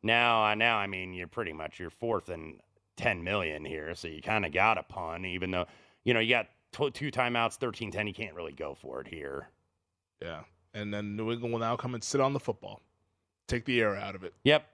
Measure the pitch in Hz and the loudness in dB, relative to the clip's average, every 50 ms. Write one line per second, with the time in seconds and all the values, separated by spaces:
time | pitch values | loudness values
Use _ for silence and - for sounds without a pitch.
0 | - 110 113 120 120 120 117 113 107 107 107 107 113 117 117 107 101 98 98 92 | 4 6 6 6 6 6 6 6 6 4 4 4 4 4 4 4 2 0 -2 -6
1 | 92 92 90 90 90 85 - 117 113 87 76 78 78 76 - - 90 80 - _ | -6 -6 -6 -8 -8 -8 -4 -4 -4 -4 -4 -6 -8 -8 -8 -8 -8 -10 -8 _
2 | - 117 110 95 - - 90 82 80 80 73 - _ _ _ _ _ _ _ - | -2 0 0 0 -2 -4 -8 -8 -8 -12 -14 -16 _ _ _ _ _ _ _ 0
3 | - 120 101 87 82 90 101 104 92 78 76 76 76 78 80 78 76 80 87 - | 0 0 2 2 0 0 0 0 0 0 -4 -4 -6 -6 -6 -6 -6 -6 -8 -8
4 | - 85 78 78 - - 107 110 98 80 73 87 98 113 110 92 - _ - 95 | -8 -10 -10 -8 -4 0 0 0 0 2 4 4 6 6 4 2 -2 _ -8 -8
5 | 87 80 82 87 92 92 90 90 90 92 92 90 87 - - - - _ _ _ | -6 -6 -6 -6 -6 -6 -4 -4 -2 0 0 0 -2 -2 -6 -20 -20 _ _ _
6 | _ 120 123 113 113 113 123 117 110 - _ _ _ _ - - 151 139 - - | _ 2 2 4 4 4 4 2 2 -4 _ _ _ _ -4 -2 -2 -2 0 -4
7 | 147 147 131 131 127 120 120 120 117 113 - - 135 123 107 - 117 101 90 98 | -6 -4 0 0 0 2 2 2 0 0 0 -2 -4 -4 -4 -4 -8 -6 -2 -2
8 | 104 104 95 - 110 98 78 87 85 78 71 69 80 73 69 - - 65 62 65 | -4 -4 -4 -6 -10 -10 -8 -8 -8 -8 -6 -6 -6 -6 -6 -8 -12 -10 -8 -8
9 | 69 - - 80 71 69 69 69 - - _ _ _ _ _ _ _ _ _ _ | -8 -8 -10 -10 -8 -8 -8 -8 -10 -12 _ _ _ _ _ _ _ _ _ _
10 | _ _ _ _ - 85 82 76 - _ _ _ _ _ - 110 104 104 104 104 | _ _ _ _ -10 -10 -8 -10 -12 _ _ _ _ _ -10 -8 -6 -6 -4 -6
11 | 104 104 104 107 110 113 117 117 117 117 117 113 113 113 120 117 - 127 123 117 | -4 -6 -4 -4 -2 -2 -2 -2 -2 -2 -2 0 0 0 0 -2 -2 -6 -6 -6
12 | - - - 143 135 135 143 135 - - 104 - - 98 101 - _ _ _ _ | -6 0 2 4 4 4 2 0 -2 -4 -4 -4 -8 -14 -14 -14 _ _ _ _
13 | _ _ _ _ _ _ _ _ _ - - 120 117 - 127 120 113 104 101 95 | _ _ _ _ _ _ _ _ _ -2 -2 -2 0 2 4 6 6 4 2 0
14 | 98 101 98 92 92 87 - _ _ 139 147 185 - - | -4 -6 -8 -8 -12 -12 -14 _ _ 6 6 6 4 -2